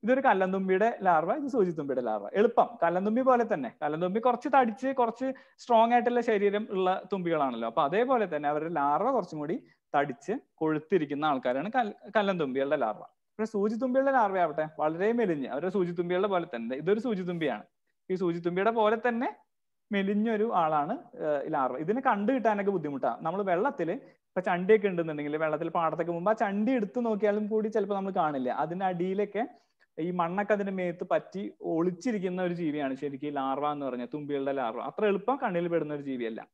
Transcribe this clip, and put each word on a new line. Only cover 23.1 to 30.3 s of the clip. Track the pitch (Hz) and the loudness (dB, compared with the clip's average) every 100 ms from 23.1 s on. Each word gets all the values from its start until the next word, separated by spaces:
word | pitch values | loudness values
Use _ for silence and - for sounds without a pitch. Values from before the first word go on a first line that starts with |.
| 117 | -2
നമ്മൾ | 160 185 | -4 -2
വെള്ളത്തിൽ | 196 175 254 269 165 | 0 2 0 -2 -4
ഇപ്പൊ | 220 - _ _ - | -4 -8 _ _ -4
ചണ്ടിയൊക്കെ | 185 180 185 220 202 | -2 -2 4 4 4
ഉണ്ടെന്നുണ്ടെങ്കിൽ, | 180 165 151 147 151 | 0 -2 -2 -4 -2
വെള്ളത്തിൽ | 160 151 165 | 0 0 -2
പാടത്തൊക്കെ | 175 165 156 165 | 0 0 0 -4
പോകുമ്പോ | 170 180 | -2 0
ആ | |
ചണ്ടി | 220 214 196 214 | 0 0 0 0
എടുത്ത് | 262 202 - | 0 0 -2
നോക്കിയാലും | 233 214 208 208 208 | -2 2 2 2 0
കൂടി | 220 214 | -2 0
ചിലപ്പോ | 214 196 202 | -2 0 -2
നമ്മൾ | 196 | -2
കാണില്ല. | 190 160 143 123 | 0 0 0 0
അതിന്റെ | 110 156 175 | 0 0 0
അടിയിലൊക്കെ | 190 180 185 190 202 202 269 - _ _ _ - | -2 0 -2 0 -2 -2 -4 -6 _ _ _ -6
ഈ | 165 | -4
മണ്ണൊക്കെ | 180 170 | 0 -2